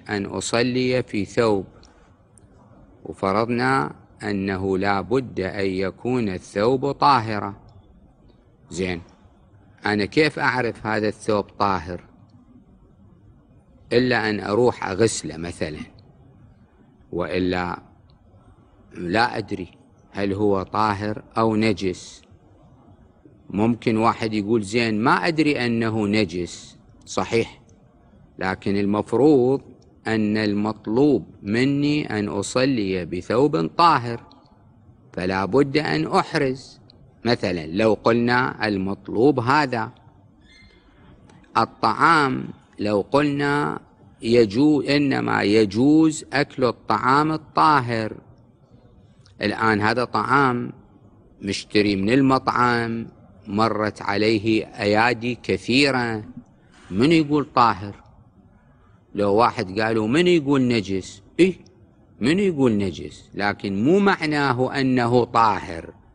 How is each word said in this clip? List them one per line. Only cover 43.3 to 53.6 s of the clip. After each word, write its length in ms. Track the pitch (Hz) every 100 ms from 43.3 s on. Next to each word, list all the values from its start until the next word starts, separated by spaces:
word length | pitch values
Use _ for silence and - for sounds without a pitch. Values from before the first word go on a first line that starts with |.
| 143 143 143 151 - - _ - -
يجو-، 680 | 113 120 110 107 151 147 -
إنما 540 | 143 139 127 117 110
يجوز 840 | 101 110 107 104 139 156 160 156 -
أكل 300 | 131 143 -
الطعام 680 | 123 - - 107 123 139 156
الطاهر، 880 | 156 - - 156 143 120 113 107 - - - _ _ _ - - - - _ - -
الآن 400 | 107 - 113 104
هذا 220 | 107 117
طعام 680 | 117 110 104 139 135 120 123 - - - - - - -
مشتري 540 | 98 - - 107 104
من 140 | 98 98
المطعم، 1000 | 131 135 131 127 120 123 120 113 113 110 - - - 107
مرت 540 | 101